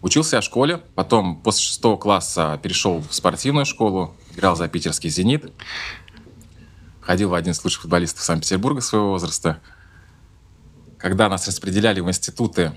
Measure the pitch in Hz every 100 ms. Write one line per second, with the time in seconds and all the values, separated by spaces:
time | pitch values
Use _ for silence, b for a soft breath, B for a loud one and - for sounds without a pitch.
0 | 92 - 156 127 - 117 139 175 - -
1 | 92 113 92 80 - - - - 117 101
2 | 107 98 - - 78 76 101 92 104 85
3 | 76 - 92 82 131 147 139 - 110 95
4 | 90 - - - 95 85 85 85 82 80
5 | 82 78 95 147 - - B B B B
6 | B B B - - B B B B -
7 | - 90 101 87 85 82 - - 82 87
8 | 87 - - 85 - 95 113 143 120 107
9 | 101 95 85 - 85 80 b b b b
10 | b b b - - - - - - -
11 | 90 95 107 95 - 92 - 92 113 98
12 | 87 92 - - 120 - 82